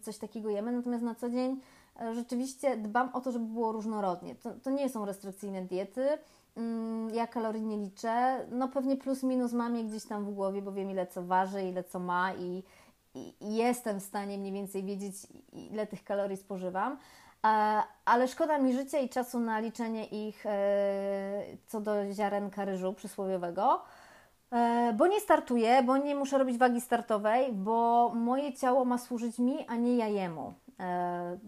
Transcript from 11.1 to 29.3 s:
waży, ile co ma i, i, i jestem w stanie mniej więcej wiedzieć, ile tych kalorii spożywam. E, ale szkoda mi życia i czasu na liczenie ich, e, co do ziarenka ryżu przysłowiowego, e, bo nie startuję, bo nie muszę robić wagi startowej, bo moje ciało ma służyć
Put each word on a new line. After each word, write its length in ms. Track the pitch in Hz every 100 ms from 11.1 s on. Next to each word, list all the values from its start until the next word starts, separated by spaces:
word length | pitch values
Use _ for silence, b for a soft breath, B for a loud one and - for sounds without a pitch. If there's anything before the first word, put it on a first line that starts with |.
| 185
waży, 400 | 180 185 190 196
ile 200 | 185 180
co 160 | 180 185
ma 340 | 180 180 185
i, 300 | - 180 180 190 B B _ _ -
i, 180 | - -
i 140 | 208 220
jestem 440 | 240 247 233 196
w 40 |
stanie 340 | 196 202 202 202
mniej 160 | 196
więcej 300 | 196 196 196
wiedzieć, 320 | 190 196 202 190 - - -
ile 340 | - - 214 214
tych 160 | 185
kalorii 340 | - 202 196 190
spożywam. 600 | - 190 185 185 220 277 B B B _ 220
E, 380 | 220 214 214 - - -
ale 220 | 240 254
szkoda 300 | - 320 294
mi 160 | 262
życia 260 | 247 269 311
i 100 | 247
czasu 300 | 254 247 240
na 200 | 226 220
liczenie 460 | 226 220 226 220 220
ich, 400 | 214 214 208 208
e, 960 | 202 202 202 202 196 196 196 196 202 - - -
co 140 | 220
do 320 | 208 208 202
ziarenka 520 | 196 202 202 202 202 196
ryżu 280 | 185 185
przysłowiowego, 880 | 202 208 - 190 190 175 175 233 359 B B B B B _ _
e, 420 | 240 233 233 240 214
bo 100 | 339
nie 120 | 415
startuję, 640 | 415 311 - 240 226 254
bo 140 | 247 269
nie 180 | 285 285
muszę 220 | 277 277
robić 200 | 262 240
wagi 240 | 254 240
startowej, 720 | - 233 233 220 214 233 269
bo 580 | 202 190 226 233 233 240 226
moje 380 | 233 254 285
ciało 320 | - 254 262 247
ma 120 | 247
służyć 420 | - 240 233